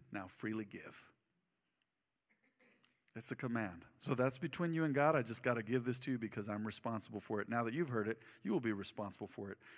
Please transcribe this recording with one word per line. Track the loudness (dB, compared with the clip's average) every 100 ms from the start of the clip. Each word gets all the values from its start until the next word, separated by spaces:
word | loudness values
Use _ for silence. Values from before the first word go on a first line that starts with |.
| -8
now | -8 -8
freely | -4 -2 -2
give." | -4 -10 -12 -16 -18 _ _ _ _ _ _ _ _ _ _ _ _ _ _ _ _ _ _ _ _
It's | -8 -4
a | -4
command. | -2 0 -2 -4 -16 -8
So | -2
that's | 4 4 2
between | -4 0 0
you | 2
and | 2
God. | 6 6
I | 6
just | 4 2
gotta | 4 2
give | 2 2
this | 2 0
to | 2
you | -2
because | -2 -4 -4
I'm | -2 0
responsible | 0 0 -4 -4 -6
for | -2 -2
it. | 0
Now | 0
that | 0
you've | 0 0
heard | 2 0
it, | -2 -6 -10
you | 0
will | 2
be | 2
responsible | 0 -2 -2 -6 -6 -8
for | -8 -8
it | -10 -14